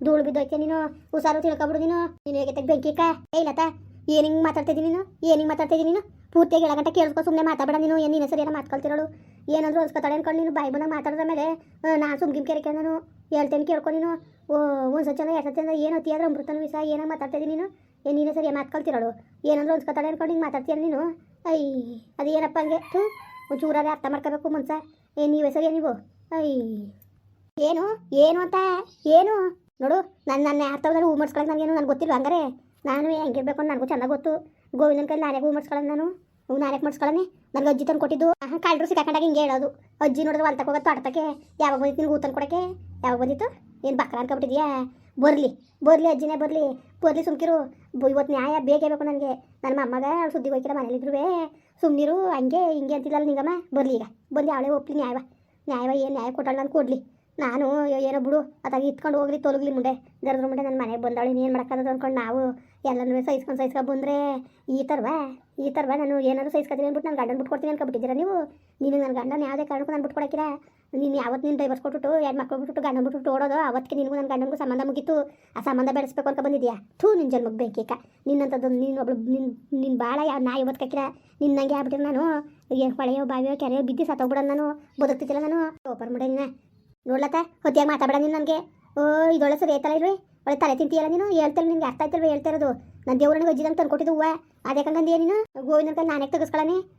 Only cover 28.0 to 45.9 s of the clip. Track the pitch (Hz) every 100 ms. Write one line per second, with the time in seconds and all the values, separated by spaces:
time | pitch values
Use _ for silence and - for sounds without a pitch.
28 | - 277 311 339 359 381 381 359 440 _
29 | 311 320 381 427 370 349 _ - 269 359
30 | 381 _ - 269 294 285 285 277 311 330
31 | 339 294 294 302 302 311 311 320 285 269
32 | 320 262 269 339 285 262 _ _ 285 269
33 | 302 311 302 254 262 285 302 254 254 277
34 | 254 285 320 311 - _ _ 254 294 285
35 | 294 302 294 269 294 294 294 285 285 294
36 | 330 370 _ _ - 269 277 277 294 285
37 | 294 330 370 - _ 262 277 247 277 320
38 | 294 294 330 339 269 330 349 311 320 339
39 | 302 311 330 294 294 262 285 - _ -
40 | 302 262 311 302 311 277 269 285 320 262
41 | 262 320 311 294 - - 294 269 277 277
42 | 311 294 285 269 277 339 359 370 - -
43 | 262 247 254 277 466 - - - 269 277
44 | - 240 247 269 262 269 302 262 254 -
45 | - - 285 294 262 - _ _ 285